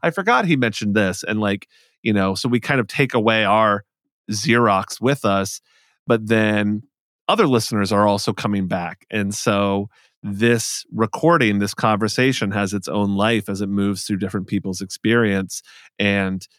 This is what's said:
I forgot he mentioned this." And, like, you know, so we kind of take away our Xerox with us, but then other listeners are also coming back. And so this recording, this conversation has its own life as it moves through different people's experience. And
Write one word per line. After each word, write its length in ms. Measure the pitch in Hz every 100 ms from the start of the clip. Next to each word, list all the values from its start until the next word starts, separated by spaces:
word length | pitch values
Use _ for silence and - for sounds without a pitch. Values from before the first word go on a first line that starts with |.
I 80 | 165
forgot 340 | 165 196 247 185
he 100 | 143
mentioned 400 | 120 104 104 104
this." 280 | 95 90
And, 160 | - 107
like, 280 | 104 101 - _ _ _
you 100 | 113
know, 220 | 104 95 92
so 120 | 123
we 120 | 120
kind 200 | - 139
of 80 | 107
take 260 | - 135
away 300 | 120 110 110
our 400 | 101 107 110 101 - _ _ _ -
Xerox 680 | 104 160 117 117 95 98 -
with 240 | 120 143 107
us, 340 | 98 98 - _ _ _ _ -
but 200 | 117 107
then 560 | 110 107 104 104 104 - _ _ _ -
other 180 | 208 175
listeners 440 | 123 - 107 98
are 160 | 104 104
also 240 | 101 -
coming 360 | 104 107 101 92
back. 380 | 92 85 95 -
And 240 | 107 98 104
so 540 | - 101 101 98 104 _ _ _
this 600 | 104 101 117 117 - - -
recording, 680 | 110 110 - 160 170 113 101
this 140 | 101
conversation 760 | - 113 107 107 - 131 127 101
has 220 | 101 98
its 140 | 101 90
own 280 | 98 101 98
life 340 | 107 113 98
as 120 | 98
it 60 | 101
moves 360 | 101 101 95
through 140 | - 98
different 300 | 95 101 98
people's 340 | 101 98 90
experience. 800 | 95 - 110 117 110 98 95 - - - - -
And 480 | 101 101 95 95 -